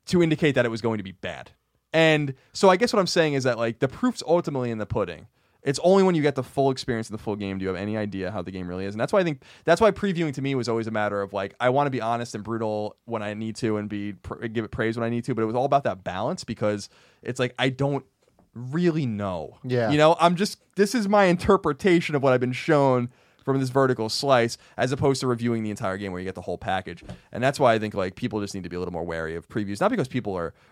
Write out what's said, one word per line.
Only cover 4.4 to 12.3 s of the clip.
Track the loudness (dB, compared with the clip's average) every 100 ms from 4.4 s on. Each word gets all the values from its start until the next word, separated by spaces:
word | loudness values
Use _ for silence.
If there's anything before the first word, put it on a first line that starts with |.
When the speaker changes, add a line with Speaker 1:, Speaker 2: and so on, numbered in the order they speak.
| 0 -4 -4
Speaker 1:
in | -4
the | -4
pudding. | -2 -4 -6 -16 _ _ _
It's | -4 0
only | 4 6
when | 6 4
you |
get | 2 0
the |
full | -4 0 0
experience | 0 -4 -6 -6
of |
the | -10
full | -6 -4
game | -4 -4
do |
you | -4
have | -4
any | -4 -4
idea | -4 -6 -6
how | -6
the | -8
game | -8 -8
really | -6 -6
is. |
And | -4
that's | -2
why | 0
I | 0
think, | -4 -10 -6 2
that's | 4
why | 4
previewing | 2 -2 -2 -2 -4
to |
me | -4 -2
was | -2
always | -2 -2
a |
matter | -2 -2 -2
of, | -4
like, | -4 -6 -2
I | 0
wanna | 2 0
be | -2
honest | -2 -4 -4